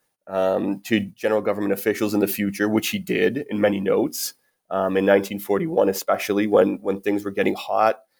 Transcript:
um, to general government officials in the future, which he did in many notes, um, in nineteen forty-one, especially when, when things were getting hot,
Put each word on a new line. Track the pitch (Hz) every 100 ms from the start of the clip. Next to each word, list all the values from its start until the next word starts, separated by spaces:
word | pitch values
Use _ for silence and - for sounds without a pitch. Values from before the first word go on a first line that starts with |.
| _ _ -
um, | 95 95 95 98 101
to | - 110
general | 98 - 107 107
government | 101 101 101
officials | 98 110 104 110
in | 101
the | 98
future, | - 101 101 104
which | 110 -
he | 104
did | 92 113 95 123 -
in | 104
many | - -
notes, | - 101 127 - - - _ _ -
um, | 95 95 95
in | 95
nineteen | 101 98 101
forty-one, | - 101 82 92 101
especially | 98 - 98 - 101 107
when, | 101 98 98
when | 101 95
things | 104 101
were | 101
getting | 98 98
hot, | 98 - 104 110 - _